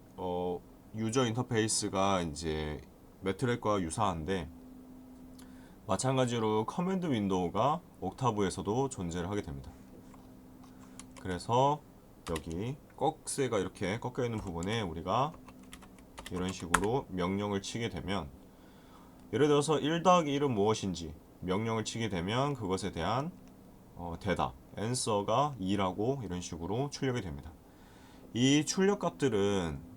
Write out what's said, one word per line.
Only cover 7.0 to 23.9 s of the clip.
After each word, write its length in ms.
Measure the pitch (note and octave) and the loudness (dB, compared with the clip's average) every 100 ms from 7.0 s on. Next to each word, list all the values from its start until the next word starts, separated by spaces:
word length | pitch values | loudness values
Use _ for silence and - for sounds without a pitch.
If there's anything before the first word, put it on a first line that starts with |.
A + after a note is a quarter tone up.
| E3+ | 0
윈도우가 720 | A#2 G2+ F#2+ F2 F#2 B2+ E3 - - | 2 2 2 2 2 2 2 -4 -8
옥타브에서도 880 | F#2 - B2+ G#2 G2 F2+ F2+ A#2 C3+ | -8 -2 0 2 0 0 -2 0 0
존재를 400 | A#2 F2 F2 E2+ | -2 -4 -4 -2
하게 120 | G#2 | -4
됩니다. 300 | F2+ C#2 C2 - - - - - - - - - - - - - - - | -4 -8 -10 -16 -18 -20 -20 -20 -20 -20 -20 -20 -20 -20 -20 -18 -18 -10
그래서 640 | F#2+ F2 - A#2+ C#3 D3+ - - - - - | -6 -6 0 4 4 2 -6 -20 -20 -14 -6
여기 480 | D#2+ D#2+ E2 A2+ D3 - - | -6 -4 -6 -4 -6 -12 -2
꺽쇠가 600 | D3 D#3 - - C3 A2 | -2 -2 -6 -2 0 0
이렇게 420 | F2+ - F#2 A2 | 0 -2 -2 -2
꺾여 240 | B2 B2+ | -4 -2
있는 140 | A#2+ A2+ | -2 -2
부분에 440 | G2 E2 F#2 A2+ | -4 -4 -2 -2
우리가 520 | G2 E2 D#2 A2+ D3 - - - - - - - - - - | -2 -4 0 0 0 -4 -18 -20 -18 -18 -20 -20 -20 -16 -8
이런 220 | F2+ F#2 | -4 -4
식으로 540 | F#2 E2+ E2+ G2+ A#2+ - | -4 0 2 2 0 -2
명령을 540 | F#2 F2 G2 G#2 G2+ | -2 0 2 0 -2
치게 260 | G2 A2+ A#2 | -2 -4 -4
되면, 400 | F2+ D#2+ G2 D2 - - - - - - - - - - | -4 -2 -2 -4 -10 -20 -20 -20 -20 -20 -20 -20 -20 -4
예를 140 | A2 D3 | 4 6
들어서 320 | D3 D3 D3 | 6 4 2
일 240 | C#3+ E3+ | 2 2
더하기 280 | F3 F3+ D3+ | 6 6 6
일은 220 | C#3 C#3+ | 2 2
무엇인지 720 | A2 G2+ A2 G2+ E2 D#2+ D#2 - - F2 | 4 4 4 0 -4 -6 -12 -18 -10 -2
명령을 400 | F#2 A2+ A2+ G#2+ | 0 0 -2 -2
치게 240 | A2+ A2+ | -4 -2
되면 460 | F#2 F2 A#2 C#3+ C3+ | -2 0 0 0 0
그것에 360 | G2+ F#2+ F#2+ | -2 -2 -2
대한, 400 | E2+ E2 A#2+ D#3+ - - - - - - | -2 0 0 -2 -8 -18 -20 -20 -20 -20